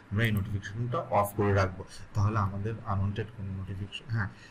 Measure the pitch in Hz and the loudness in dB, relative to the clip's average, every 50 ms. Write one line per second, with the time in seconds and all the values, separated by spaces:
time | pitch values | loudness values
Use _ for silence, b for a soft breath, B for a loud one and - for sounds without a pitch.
0 | B B 98 107 117 113 107 101 95 - 101 98 - - 101 117 123 120 120 170 | B B 0 2 2 2 2 2 0 -2 -4 -6 -6 -6 -6 -4 -4 -2 -2 -2
1 | - - 104 101 101 - - - 101 101 98 98 95 92 - - - B B B | -2 2 4 4 4 4 2 2 4 6 6 6 4 2 0 -4 -10 B B B
2 | B B - 101 101 104 110 110 98 92 98 101 104 110 117 110 - 117 98 95 | B B 0 2 2 4 4 4 2 0 0 -2 -2 -4 -4 -4 -2 0 0 2
3 | 95 101 101 - - - - - 95 95 95 95 95 92 98 92 101 95 - - | 2 2 0 -2 -4 -4 -6 -8 -6 -6 -6 -6 -6 -6 -6 -6 -6 -8 -8 -10
4 | - - 113 113 101 117 B B B B | -6 -2 -2 0 -2 -2 B B B B